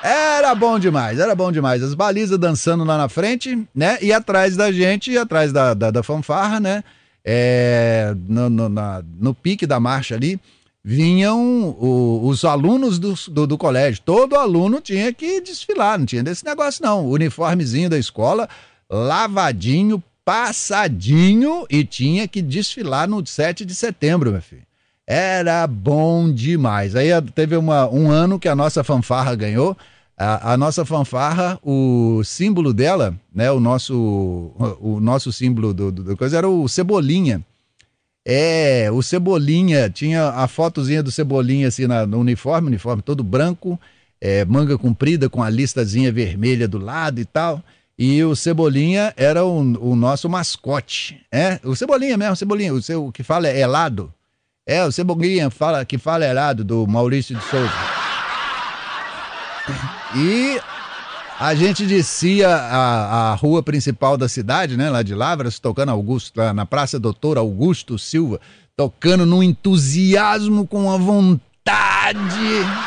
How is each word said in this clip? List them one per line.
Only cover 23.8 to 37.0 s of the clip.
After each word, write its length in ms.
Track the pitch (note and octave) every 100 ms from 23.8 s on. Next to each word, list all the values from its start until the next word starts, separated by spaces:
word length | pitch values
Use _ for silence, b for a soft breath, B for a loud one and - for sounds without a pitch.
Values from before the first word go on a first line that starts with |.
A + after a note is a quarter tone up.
| A#3 G#3 D3 F3 B2+
meu 100 | G2
filho. 220 | - - _ _ _ _ -
Era 540 | D3 F#3+ F#3 E3+ E3 E3
bom 640 | A2 F#2+ D3 D#3+ E3+ E3
demais. 640 | C3 B2 E3+ B2+ G#2 G2+ A2
Aí, 140 | D3
eh, 120 | E3+ C#3+ -
teve 220 | D#3 E3
uma, 280 | D#3+ D3 D3+
um 200 | B2+ D#3
ano 300 | D3+ F3 F#3+
que 80 | F3
a 80 | C#3+
nossa 260 | D3 D3+
fanfarra 540 | C#3 C#3+ - B2 C3 A#2+
ganhou. 420 | G#2 G#2+ D#3+ F#3+ b b b _
A, 360 | G2+ G#2+ A2
a 40 | B2+
nossa 280 | D3 D#3 D3+
fanfarra, 720 | D#3 C3+ B2 C#3+ E3 F3+ F#3
o 640 | D3 C3+ C3+ B2 A2+ A2
símbolo 500 | G#2+ - F#3+ F#3 D3+
dela, 400 | A2 C#3 F#3 A2+ F2 _ F#2
né, 160 | A#2+
o 80 | C3+
nosso, 340 | A#2 B2+ -
o, 1000 | B2+ A2 G2+ F#2+ F2+ E2+ - A#2 F#2+ G#2
o 60 | G#2+
nosso 280 | A2 C3 C3
símbolo 400 | A#2 B2+ A#2 G#2+
do, 180 | F#2 G2
do, 120 | F#2
do 120 | F#2+ G2
coisa 220 | C3 D#3+
era 100 | F#3+
o 180 | F3+ C3+
Cebolinha. 720 | - F3+ G3+